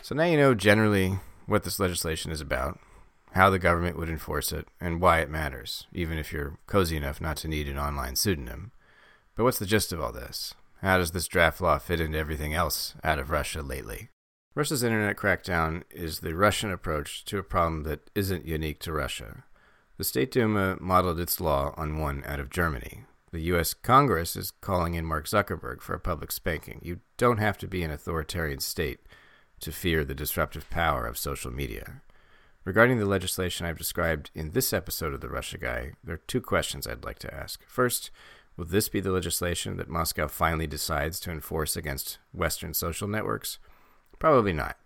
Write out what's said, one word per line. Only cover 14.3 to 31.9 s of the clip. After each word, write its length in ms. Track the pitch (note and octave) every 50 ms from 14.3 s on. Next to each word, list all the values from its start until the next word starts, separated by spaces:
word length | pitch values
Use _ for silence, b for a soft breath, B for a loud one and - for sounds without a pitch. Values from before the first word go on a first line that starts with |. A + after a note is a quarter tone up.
| _ _ _ _ _
Russia's 260 | D3 D3 C#3+ D#3+ B2+
internet 340 | A#2+ A#2 A2+ G#2+ G#2+ G2+ -
crackdown 680 | - - G2+ F2+ - - - F2+ E2+ D#2+ D#2+ D#2+ F2 - _
is 300 | - - F2 D#2+ E2+ -
the 120 | - E2+ D#2+
Russian 380 | E2+ G2+ G#2 G2 - - G#2
approach 520 | F#2 E2+ - F#2 D#2 D2+ D2 - - - -
to 120 | - G#2
a 60 | G2 F#2
problem 400 | - - F#2 E2+ E2 E2 D#2 D2
that 260 | D2+ D2 - _ - _
isn't 320 | G#2+ G2 F#2+ F#2 E2+ -
unique 320 | D#2+ E2 D#2 D#2+ D2+ D2 _
to 120 | - F2
Russia. 520 | D#2 D2+ C2+ - - - A#1 A1+ - - - - b b b b b b b b b
The 60 | - F#2+
State 280 | - - B2+ C3 B2+
Duma 460 | - C3 A2+ A2 G#2+ G#2 F#2+ F#2+ F#2 -
modeled 400 | D2+ F#2 F#2 F2+ F2+ F#2 E2 E2
its 200 | F2 D#2+ - -
law 360 | F2 D#2+ C#2+ C2+ C#2 D2 -
on 220 | - D#2+ D2+ D2+ D#2
one 240 | D#2 C#2+ C#2 C#2 C#2
out 140 | - C#2+ C#2+
of 100 | C#2 C2+
Germany. 540 | - F2+ E2+ E2 C#2+ A#1+ - - - - - _ _ _ _ _
The 100 | - E2
U 180 | D#2+ E2+ F2+ E2+
S 160 | E2 - -
Congress 600 | _ - - B2 C3+ D3 B2+ F2+ D#2+ E2+ - -
is 180 | F#2+ F#2+ - _ _
calling 360 | - - F#2+ F2+ E2+ E2+ E2+
in 100 | E2+ D#2+
Mark 220 | D#2+ D#2 D2+ D2
Zuckerberg 540 | - - G#2 G2 - F2 D#2 - B1+ B1+ -
for 120 | - - -
a 60 | E2
public 320 | - F#2 E2+ D2 - -
spanking. 480 | - - - F2+ E2 D#2+ - - - -
You 200 | - E2 F2 F2 _ _ _
don't 200 | - B2 B2 A#2+
have 220 | G#2 A2 G#2+ F#2+ -
to 80 | -
be 160 | F#2 - F2 E2+
an 80 | D#2
authoritarian 680 | D2+ - - F2+ E2 D#2+ D2 - - F2+ E2 D2 C#2 C2+
state 420 | - - - - E2 C2+ - - _ B B B B B B B B B B -
to 140 | - D#2+ D#2
fear 320 | - - F2+ D#2+ D#2+ D2
the 100 | C2+ C#2
disruptive 540 | C#2 D2+ - - F2 D#2 - - D#2 - -
power 360 | - E2 E2+ D#2+ - B1+ -
of 120 | - A#1
social 340 | - - C#2+ C#2 - - B1+
media. 500 | A#1+ C2+ C#2 A#1 - - - -